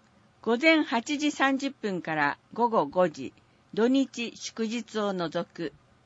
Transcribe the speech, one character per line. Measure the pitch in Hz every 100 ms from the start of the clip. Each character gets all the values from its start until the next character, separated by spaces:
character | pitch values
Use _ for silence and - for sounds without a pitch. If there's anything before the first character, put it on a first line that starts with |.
| _ _ _ _
午 | 214 240
前 | 320 311
八 | 302 233 233 285
時 | 294
三 | - 269 269
十 | 277
分 | - 214 180
か | 165 156
ら | 143 - _
午 | - 233
後 | 214 143
五 | 175 180
時、 | 139 123 - _ _ _
土 | 180 233
日 | 269 262 - 233 -
祝 | - - 220
日 | 240 220 214
を | 202
除 | 185 165 170 175
く。 | - 165 - _ _